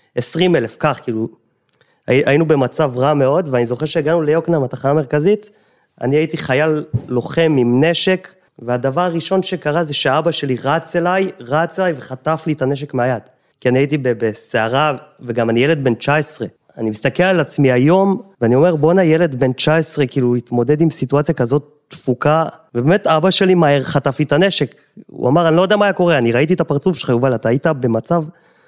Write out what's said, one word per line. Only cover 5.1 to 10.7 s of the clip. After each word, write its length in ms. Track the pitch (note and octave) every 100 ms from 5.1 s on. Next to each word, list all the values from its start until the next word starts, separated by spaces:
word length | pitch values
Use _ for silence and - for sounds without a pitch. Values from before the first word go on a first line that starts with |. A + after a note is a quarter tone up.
| D3 D#3+ G#3 - _ _ _ _ -
אני 140 | B2 C#3+
הייתי 220 | D#3+ D#3+
חייל 460 | - C3+ D#3 D3+ - A#2 -
לוחם 480 | B2 - - E3 C#3+
עם 240 | A#2+ B2
נשק, 440 | D#3+ E3+ - F#3 - _ _ -
והדבר 420 | A#2 B2 B2+ C3+
הראשון 420 | F3+ E3 D#3 F#3+
שקרה 400 | F3+ E3+ D3 D3+
זה 100 | E3
שאבא 380 | C#3+ C#3+ C3+ E3
שלי 260 | D#3 C#3 B2
רץ 320 | C3+